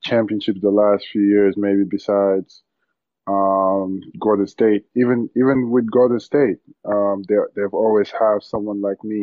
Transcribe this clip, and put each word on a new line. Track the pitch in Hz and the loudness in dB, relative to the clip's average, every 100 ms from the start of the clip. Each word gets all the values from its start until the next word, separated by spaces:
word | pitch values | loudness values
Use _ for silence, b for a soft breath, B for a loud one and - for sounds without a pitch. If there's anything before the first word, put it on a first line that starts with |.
championships | - 117 107 107 110 95 | -4 -2 -2 -4 -4 -2
the | 101 | 0
last | 104 104 101 - | 2 2 2 -2
few | 107 | 0
years, | 101 104 101 101 | 2 4 2 2
maybe | 101 101 | 0 0
besides, | 98 101 - 101 98 95 92 _ _ _ _ _ _ _ - | 0 -4 -2 0 2 0 -4 _ _ _ _ _ _ _ -4
um, | 98 98 95 95 98 95 95 - - | 0 0 2 0 0 -4 -8 -12 -4
Golden | 110 101 95 | 0 0 0
State, | - 110 104 - | 0 2 0 -2
even, | 123 123 123 117 | -2 0 0 -2
even | 123 131 135 117 | 0 2 0 0
with | 123 113 | 0 0
Golden | 120 123 117 | 2 2 0
State, | - 147 123 - _ _ | -2 0 0 -2 _ _
um, | - 104 101 101 95 | -4 -2 0 -2 0
they, | 104 - 101 | 0 0 -4
they've | 101 | -4
always | 98 113 107 98 | 0 2 2 0
have | - 110 104 | 0 0 0
someone | - 110 104 101 | -4 -8 -8 -6
like | 101 98 | -6 -6
me | 107 107 | -8 -6